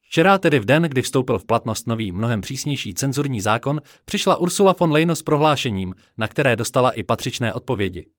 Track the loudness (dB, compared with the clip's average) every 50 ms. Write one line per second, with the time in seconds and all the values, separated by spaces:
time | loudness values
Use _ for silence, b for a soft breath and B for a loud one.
0 | _ _ 0 2 4 4 4 4 4 2 2 2 2 4 2 2 2 2 0 -2
1 | -2 0 0 -2 0 0 -2 -4 0 _ -2 0 0 -2 -6 -6 -4 -4 -4 -4
2 | -4 -6 -4 -4 -2 -2 -2 -2 -4 -6 -8 -8 -6 -4 -4 -6 -6 -8 -6 -4
3 | -4 -4 -2 -2 -2 -2 -4 -4 0 0 0 0 0 -2 -4 -4 b b b b
4 | b -8 -6 -2 2 2 2 2 2 -2 2 4 4 4 4 4 2 2 4 2
5 | 2 2 0 -2 0 0 0 2 4 2 2 2 0 -4 -4 -4 -4 -6 -8 b
6 | b b b -6 -6 -6 -2 0 2 2 2 0 -2 -2 0 2 2 2 0 -2
7 | -2 -4 -4 -2 -2 -8 -6 -4 -4 -4 -4 -6 -4 -4 -2 -2 -2 -4 -4 -8
8 | -14 _ _